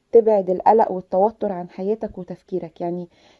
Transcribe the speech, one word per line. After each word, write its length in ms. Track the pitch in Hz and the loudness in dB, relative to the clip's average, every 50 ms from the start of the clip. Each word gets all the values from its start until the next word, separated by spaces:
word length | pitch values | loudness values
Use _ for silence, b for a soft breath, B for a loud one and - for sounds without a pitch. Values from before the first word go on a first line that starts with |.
| _ _ | _ _
تبعد 380 | - 233 220 220 214 202 190 185 | 4 4 4 4 2 2 0 0
القلق 420 | 185 185 - - 214 226 214 - | -4 0 2 4 4 4 4 2
والتوتر 600 | 196 185 180 _ - 185 196 226 226 _ 214 208 | -2 -6 -6 _ 0 2 2 2 0 _ -6 -6
عن 180 | 190 175 175 175 | -6 -6 -10 -12
حياتك 480 | - - 185 196 220 220 220 202 - | -12 -8 -6 -4 -4 -4 -6 -10 -12
وتفكيرك. 640 | 185 180 - 180 - _ _ 185 175 170 160 - - | -14 -14 -14 -16 -18 _ _ -8 -8 -8 -10 -10 -10
يعني، 260 | 175 175 175 180 175 170 b b b b b | -8 -6 -6 -8 -10 -12 b b b b b